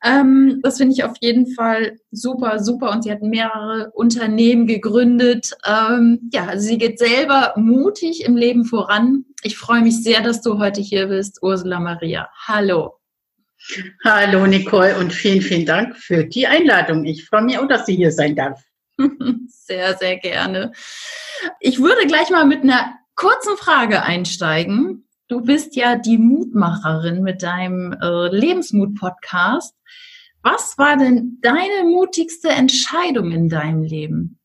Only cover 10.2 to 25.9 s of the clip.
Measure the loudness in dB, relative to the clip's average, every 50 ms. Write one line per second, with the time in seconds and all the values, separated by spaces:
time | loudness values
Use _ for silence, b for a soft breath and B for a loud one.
10.2 | 2 0 -2 -2 -2 -2 -2 0 0 -2 -2 -4 -6 -4 -2 -2 -2 -2 -2 -4
11.2 | -4 -6 _ -4 -2 -2 -2 -2 -4 -6 -6 -4 -4 -6 -6 -6 -6 -6 -6 -6
12.2 | -8 -10 _ -16 -8 -4 -2 0 0 0 0 0 -2 -4 -10 _ _ _ _ _
13.2 | _ _ _ _ _ _ _ B B B B B -14 B B _ 0 2 2 4
14.2 | 2 2 4 4 4 4 4 2 2 2 2 4 4 4 4 2 -2 -4 -4 -2
15.2 | 0 2 2 2 2 2 0 0 0 0 0 0 0 -4 -6 -16 -6 -2 0 0
16.2 | 0 -2 -2 -2 0 2 2 4 4 4 4 2 2 0 -2 -2 -2 -4 -6 -8
17.2 | -6 _ 0 2 2 2 0 -2 0 0 0 0 0 -2 0 2 2 2 2 2
18.2 | 0 0 0 -2 -4 -6 -6 -10 _ _ _ _ _ _ _ 0 0 0 0 -2
19.2 | -4 -4 -4 -4 -8 -16 _ _ _ -8 -6 -4 -2 -2 -2 -2 -2 -4 -4 -4
20.2 | -6 -6 -4 -4 -4 -2 -4 -6 -6 -8 -12 B B B B B B B B B
21.2 | B B B -10 -10 -10 B _ -2 0 0 4 4 4 4 4 2 2 2 0
22.2 | 2 2 2 4 4 4 4 4 2 2 2 2 -2 -4 -10 -18 _ _ _ -2
23.2 | 2 2 2 2 0 -6 -6 -4 0 0 2 2 2 2 0 0 0 -2 -4 -4
24.2 | -4 -6 -6 -4 -2 -2 0 0 -2 0 0 -2 -2 -2 -4 -10 _ _ _ _
25.2 | _ _ -8 -4 0 0 0 0 0 -6 -4 -2 0 0